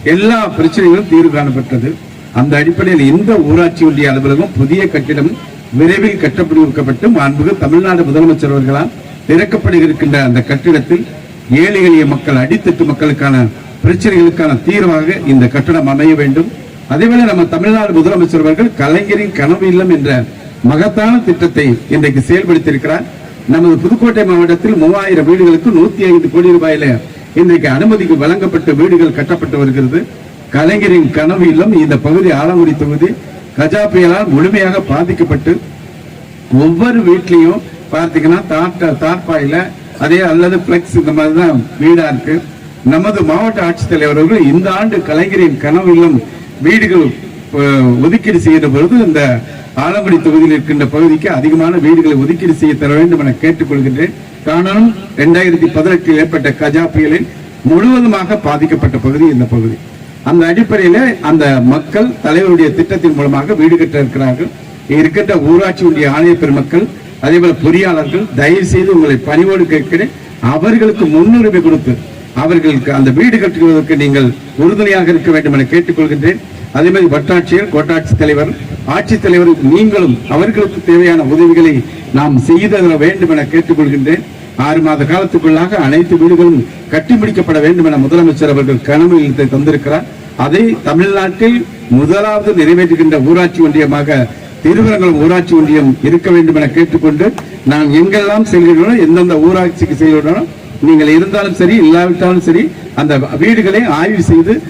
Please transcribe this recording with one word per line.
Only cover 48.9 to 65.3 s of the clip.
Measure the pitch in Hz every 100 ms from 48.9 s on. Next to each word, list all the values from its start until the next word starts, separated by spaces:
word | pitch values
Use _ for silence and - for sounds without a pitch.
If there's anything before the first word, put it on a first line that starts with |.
| 247 202
இந்த | 151 135 117 - - - -
ஆலங்குடி | 156 208 190 165
தொகுதியில் | 160 156 156 151
இருக்கின்ற | 151 147 135
பகுதிக்கு | 151 165 156 151
அதிகமான | 135 156 160 165 180
வீடுகளை | 151 165 156 139
ஒதுக்கீடு | 143 170 180
செய்ய | 156 156
தர | 127 143
வேண்டும் | 151 170 165
என | 139 117
கேட்டுக்கொள்கின்றேன். | 160 160 139 139 131 131 175 - - - 151
காரணம், | 160 190 208 226 - - 135
ரெண்டாயிரத்தி | 151 175 185 165 165
பதினெட்டில் | 156 165 170 165 151
ஏற்பட்ட | 160 160 131 123
கஜா | 147 156 165
புயலில் | 156 151 165 - - - -
முழுவதுமாக | 127 170 240 254 233 196 180 214 147
பாதிக்கப்பட்ட | 147 165 156 127 123
பகுதி | 127 147 160
இந்த | 127 117
பகுதி. | 120 113 - - - - -
அந்த | 135 170 165
அடிப்படையில | 185 226 214 180 208 262 220
அந்த | 156 160 143 131
மக்கள் | 120 151 - 202 247 -
தலைவருடைய | - 165 190 170 151 131
திட்டத்தின் | 170 185 170 143
மூலமாக | 143 139 151
வீடு | 214 160 170
கட்ட | 156 147
இருக்கிறார்கள். | 127 135 131 123 175 - - - -
இருக்கின்ற | 151 165 196 202